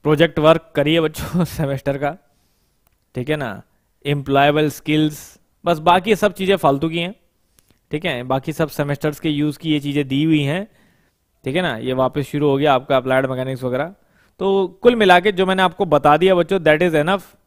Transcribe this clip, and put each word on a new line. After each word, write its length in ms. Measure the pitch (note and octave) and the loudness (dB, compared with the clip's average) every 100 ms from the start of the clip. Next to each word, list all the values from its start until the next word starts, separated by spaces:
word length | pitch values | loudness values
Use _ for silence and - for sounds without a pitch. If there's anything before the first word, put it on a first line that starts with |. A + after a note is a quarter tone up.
प्रोजेक्ट 360 | D3 D3+ E3 D#3 | 0 2 2 4
वर्क 340 | D3+ D#3+ - D3 | 4 4 0 -4
करिए 240 | C#3+ E3 | 0 0
बच्चों 440 | D#3 D#3 - F3 | -2 -6 -6 -4
<laughs> 120 | E3 - | -4 -4
सेमेस्टर 420 | C#3+ C3+ - C#3 | -6 -4 -6 -4
का, 180 | C#3+ D#3+ _ _ _ _ _ _ _ _ _ | -6 -8 _ _ _ _ _ _ _ _ _
ठीक 160 | B2+ B2 | -10 -4
है 60 | D3+ | -4
ना, 140 | B2+ G2+ _ _ _ _ | -6 -10 _ _ _ _
एम्प्लॉयबल 640 | C#3 C#3+ C3+ C#3 C#3+ D3 D3+ | -4 -4 0 4 4 4 -2
स्किल्स, 680 | - - D3+ D3+ D3+ - _ _ _ | -4 -2 0 0 -4 -20 _ _ _
बस 140 | - E3 | -4 0
बाकी 360 | E3 F3+ F#3+ G3+ | 2 2 2 0
सब 160 | G#3 | 0
चीज़ें 220 | F3+ F#3+ G3 | -2 -2 0
फालतू 320 | D#3 C#3 D#3+ | 2 0 -4
की 100 | E3 | -4
हैं, 160 | F3 - _ _ _ _ _ _ _ | -8 -10 _ _ _ _ _ _ _
ठीक 140 | D3+ | -6
है, 180 | E3+ B2+ | -4 -6
बाकी 300 | B2+ C3+ D3 | -4 -4 -4
सब 160 | D#3 D#3 | -4 -4
सेमेस्टर्स 520 | - C#3+ C#3+ D#3 D3 | -4 -4 -2 -4 -4
के 80 | E3 | -4
यूज़ 300 | D3 D3+ C#3 | -2 -2 -4
की 140 | D#3+ | -2
ये 60 | D3+ | -2
चीज़ें 260 | C#3+ C#3+ C3+ | -2 -4 -2
दी 140 | C3+ | 0
हुई 180 | D#3+ D#3 | 2 2
हैं, 240 | C#3 E3+ G#3 _ _ _ _ _ _ _ | 0 -4 -8 _ _ _ _ _ _ _
ठीक 120 | C3 D3+ | -6 -4
है 60 | |
ना। 140 | F3+ A2+ | -4 -4
ये 140 | B2 | -4
वापस 300 | B2+ B2+ D3 | -2 -2 -2
शुरू 260 | C3+ D3 D3 | -6 -2 0
हो 80 | C3+ | 2
गया 180 | D3 | 2
आपका 220 | C3 C3+ C3+ | 2 2 -2
अप्लाइड 300 | B2+ C3 C3+ | 2 -2 -2
मैकेनिक्स 360 | B2+ C3 B2+ | -6 -8 -6
वगैरह। 320 | B2+ B2+ D#3+ G3+ _ _ _ _ | -6 -4 -6 -12 _ _ _ _
तो 260 | F#3+ G3 F#3 - | -2 0 -2 0
कुल 140 | A#3+ A#3 | 0 4
मिला 220 | G3+ F3+ | 6 6
के 120 | G3 | 4
जो 140 | F3+ F#3 | 0 -2
मैंने 160 | F#3+ | 0
आपको 220 | F#3 E3 F#3+ | 0 -2 0
बता 300 | D3 D3 D3+ | 2 4 4
दिया 180 | F#3 | 4
बच्चों, 240 | F3+ E3+ G3 | 2 2 0
that 220 | D#3+ D#3 | 2 2
is 120 | F3 D#3 | 2 0
enough 260 | D#3 G3 - _ | 0 -2 -6 _